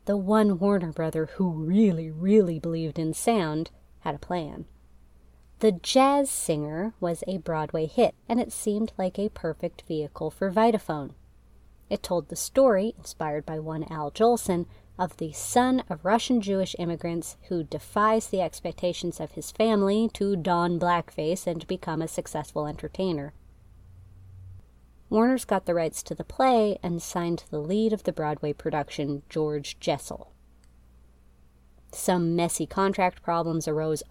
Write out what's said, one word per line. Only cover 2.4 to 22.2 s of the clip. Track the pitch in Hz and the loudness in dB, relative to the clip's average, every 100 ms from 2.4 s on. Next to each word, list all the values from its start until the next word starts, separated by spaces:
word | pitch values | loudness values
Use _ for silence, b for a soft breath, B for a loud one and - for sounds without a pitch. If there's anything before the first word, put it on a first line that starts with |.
| 180 160 | 6 2
believed | 170 165 160 156 | -4 -4 -4 -2
in | 160 | -2
sound, | 160 - 226 160 156 165 - - - | 0 2 2 2 -2 -4 -10 -20 -10
had | 160 | -8
a | 147 | -6
plan. | - 180 151 - 147 - - - - - - - - - | -4 -4 -4 -10 -14 -18 -20 -20 -20 -20 -20 -20 -20 2
The | 220 | 2
Jazz | 175 - 262 269 285 269 | 2 2 6 6 4 2
Singer | - - 151 147 156 214 - | -2 -2 -2 -2 -4 -6 -4
was | 175 170 - | -4 -4 -4
a | 185 | -6
Broadway | 165 160 151 165 156 | -2 -4 -2 -2 -2
hit, | - 226 - - | 4 2 2 -2
and | 233 | -2
it | 226 | -2
seemed | - - 208 220 - | -4 -2 -2 -2 -2
like | 190 - | -4 -2
a | 208 | -4
perfect | - 165 151 175 - - | -2 -6 -4 -6 -8 -6
vehicle | 156 147 - 156 | -4 -4 -4 -6
for | - 190 | -2 -2
Vitaphone. | 185 226 220 - 151 135 - - - - - - - - | 4 4 4 -2 -6 -6 -12 -20 -20 -20 -20 -20 -20 -8
It | 196 | -6
told | - 175 147 | -2 -4 -4
the | 170 | -8
story, | - 262 269 190 220 - | -2 4 6 6 2 -6
inspired | - - 156 151 151 | -14 -6 -4 -4 -4
by | 156 | -8
one | 156 156 | -6 -6
Al | - 156 147 | -6 -6 -6
Jolson, | - 233 233 - 175 170 b b - | 2 4 4 2 -2 -2 b b -6
of | 180 - | -6 -4
the | 165 | -10
son | - - 240 254 262 - | -8 0 2 4 2 -2
of | 160 | -4
Russian | 180 226 - 247 | 0 0 2 0
Jewish | 196 196 185 - | 2 0 -2 -4
immigrants | 170 170 170 170 - - - | -4 -4 -4 -4 -6 -12 -6
who | 175 | -4
defies | 151 147 - 214 214 220 - | -4 -8 -4 2 4 2 0
the | 190 | -2
expectations | 165 - 170 - 180 170 175 - | -2 -4 -10 -4 -4 -2 -6 -6
of | 156 | -10
his | - - | -10 -12
family | - 220 214 196 214 226 | 0 2 4 4 2 0
to | - 202 196 | 0 0 0
don | 160 175 175 170 | 2 2 2 2
blackface | 175 175 165 - 156 185 - | 2 2 0 -4 -2 -2 -2
and | 165 170 | -6 -6
become | 185 - 156 | -8 -4 -4
a | 160 | -4
successful | - | -6